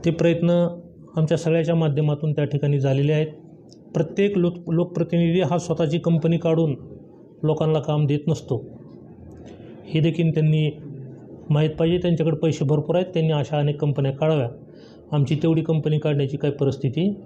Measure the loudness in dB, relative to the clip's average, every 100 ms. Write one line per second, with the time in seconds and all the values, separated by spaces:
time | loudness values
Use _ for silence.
0 | -2 2 2 2 2 2 0 -4 -16 -20
1 | -8 -2 0 0 2 0 2 2 2 2
2 | 0 0 -2 0 0 0 0 2 2 2
3 | 2 2 0 -6 -20 -20 -20 -20 -6 -4
4 | -2 0 0 2 0 -2 -2 0 0 -2
5 | 0 2 2 2 2 0 -2 -2 0 0
6 | 2 2 2 0 2 2 2 -2 -8 -18
7 | -20 -20 -20 -4 -2 0 2 0 0 0
8 | 2 0 0 -2 -2 -6 -6 -18 -20 -20
9 | -20 -20 -20 -18 -20 -20 -20 -20 -4 0
10 | 2 2 2 4 2 4 0 -2 -14 -14
11 | -14 -16 -18 -18 0 2 2 2 0 2
12 | 0 2 2 2 0 0 0 0 2 0
13 | 0 0 0 0 0 0 0 0 -2 0
14 | -2 0 2 2 0 -6 -20 -20 -20 -20
15 | -4 0 2 2 2 2 2 0 0 0
16 | 0 0 -2 -2 -2 0 -2 0 -2 0
17 | -2 -2